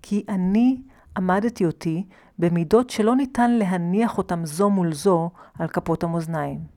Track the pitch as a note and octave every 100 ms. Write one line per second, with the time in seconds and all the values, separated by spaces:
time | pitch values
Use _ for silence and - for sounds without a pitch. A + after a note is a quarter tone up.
0 | - G#3 - G3 F3+ G3+ B3 B3+ - -
1 | - - F#3 F#3+ A3+ - F3 - E3+ D#3+
2 | G3 - - - F3 E3+ E3 A3 B3 -
3 | G#3+ B3+ C4+ - A#3+ A#3+ F#3+ F3+ E3+ G3
4 | A#3 - F#3 E3+ E3 D#3 G3+ G3 F3 D3
5 | G3 F3 E3+ - - - E3 F3 - D#3+
6 | E3+ E3+ D#3+ D#3+ C#3+ D3 D#3+